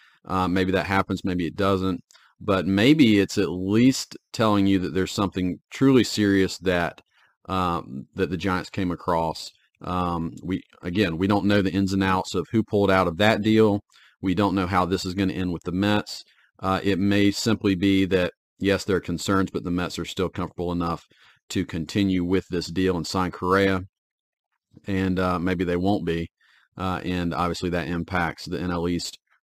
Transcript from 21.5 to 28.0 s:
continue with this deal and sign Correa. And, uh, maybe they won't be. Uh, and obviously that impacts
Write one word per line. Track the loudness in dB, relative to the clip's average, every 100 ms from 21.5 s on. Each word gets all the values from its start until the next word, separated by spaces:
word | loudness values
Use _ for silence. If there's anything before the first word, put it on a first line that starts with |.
| -6
continue | -4 -6 -4 0 0 0
with | 0 0 0
this | -6 -4
deal | 0 0
and | 0 -2
sign | -2 -4
Correa. | -4 0 4 4 0 -4 _ _ _ _ _ _ _ _ -16 -6
And, | -2 0 0
uh, | 0 0
maybe | -2 -2
they | 0 0
won't | 0 0
be. | -2 -4 -6 _ _ _ _ -8
Uh, | -6 -4
and | -4 -2 -2
obviously | -2 -2 -2 -4
that | -4 -4
impacts | -6